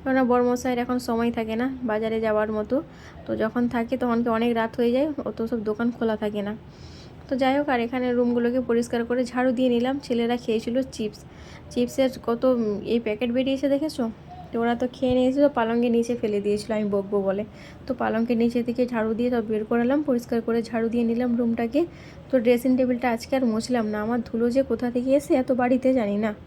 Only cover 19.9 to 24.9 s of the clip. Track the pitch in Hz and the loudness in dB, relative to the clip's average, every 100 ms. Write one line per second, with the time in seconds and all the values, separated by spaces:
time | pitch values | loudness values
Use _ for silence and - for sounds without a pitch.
19.9 | 285 294 240 240 233 226 233 226 233 226 | 2 2 0 0 -2 0 -2 0 -2 0
20.9 | 233 226 233 247 233 240 233 233 277 339 | 2 2 2 0 2 0 0 0 0 0
21.9 | - - - - 262 233 240 262 254 254 | -4 -20 -20 0 2 4 4 4 4 2
22.9 | 247 247 226 - 269 254 214 226 247 214 | 2 0 -2 0 0 2 0 0 0 0
23.9 | 208 214 240 226 226 240 247 269 226 247 | -2 -2 -2 -2 0 2 2 0 0 0